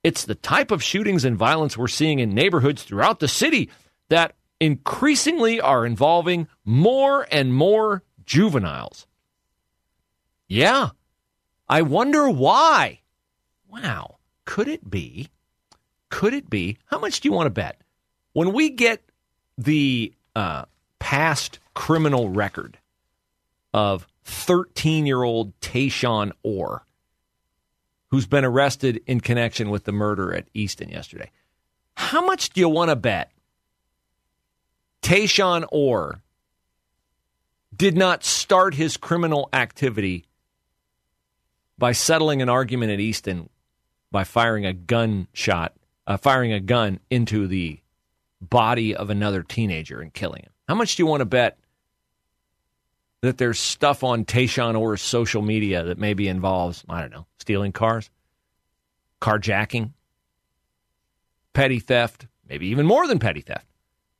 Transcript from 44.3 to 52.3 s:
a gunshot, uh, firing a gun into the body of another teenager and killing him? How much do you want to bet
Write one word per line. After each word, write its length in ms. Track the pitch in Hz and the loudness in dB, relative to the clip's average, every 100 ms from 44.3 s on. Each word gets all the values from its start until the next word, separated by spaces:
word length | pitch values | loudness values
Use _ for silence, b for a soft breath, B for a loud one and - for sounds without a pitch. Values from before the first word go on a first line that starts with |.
| 120 117 110 98 | 0 2 0 -2
a 80 | |
gunshot, 1000 | 92 87 117 113 101 87 - - 87 82 _ _ _ - | -6 -2 0 2 0 -6 -6 -2 -2 -2 _ _ _ -6
uh, 100 | 101 | -2
firing 360 | 139 131 120 | 2 2 2
a 60 | 104 | -2
gun 400 | 95 123 107 92 - | 0 0 0 -4 -4
into 380 | 127 113 107 98 | -2 0 0 -2
the 320 | 95 85 73 _ _ _ _ _ _ | -2 -4 -8 _ _ _ _ _ _
body 540 | 87 123 110 120 110 101 | -2 2 2 0 -2 -4
of 140 | 101 | -4
another 340 | 101 104 98 | -2 -2 -4
teenager 560 | 82 - 110 80 80 60 | -6 -4 -4 -4 -8 -14
and 120 | 78 | -14
killing 280 | - 87 64 | -10 -10 -10
him? 80 | - _ - | -20 _ -6
How 80 | 202 | -2
much 200 | 233 - | -2 0
do 80 | |
you 40 | 160 | 0
want 140 | 147 | 0
to 40 | 117 | 0
bet 320 | 127 113 - _ _ _ _ _ _ _ | 2 0 -2 _ _ _ _ _ _ _